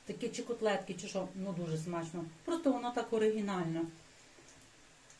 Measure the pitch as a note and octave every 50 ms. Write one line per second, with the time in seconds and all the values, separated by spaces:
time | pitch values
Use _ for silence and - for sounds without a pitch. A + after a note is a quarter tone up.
0 | - - G3+ - A#3+ A3+ - - C4 - A#3 - A3 G#3+ G3 F#3 F#3+ - F#3 F3+
1 | G#3+ G3+ - F#3+ F3+ F3 - F#3+ F#3 G3 F3+ F3 F3 D#3+ D#3+ D#3 D#3 F3+ E3+ E3+
2 | E3 E3 - F3 E3 - - - - E4+ F4 - - C#4 B3+ A#3+ A#3+ A#3+ A#3+ A#3+
3 | A3+ - A3+ A3 A3 A3 G#3+ A3 G3+ G3+ G3 F#3 E3+ D#3+ D#3+ E3 E3+ E3 - -
4 | - - - - - - - - - - - - - - - - - - - -
5 | - - - -